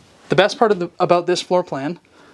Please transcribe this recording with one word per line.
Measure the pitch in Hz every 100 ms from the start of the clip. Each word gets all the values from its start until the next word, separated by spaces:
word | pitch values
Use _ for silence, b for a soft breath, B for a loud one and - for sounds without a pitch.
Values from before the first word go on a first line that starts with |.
| _ _ -
the | 160
best | 202 -
part | 220
of | 185
the, | 175 -
about | 170 175 170
this | 180
floor | - 180
plan, | 175 139 143 175 _ b b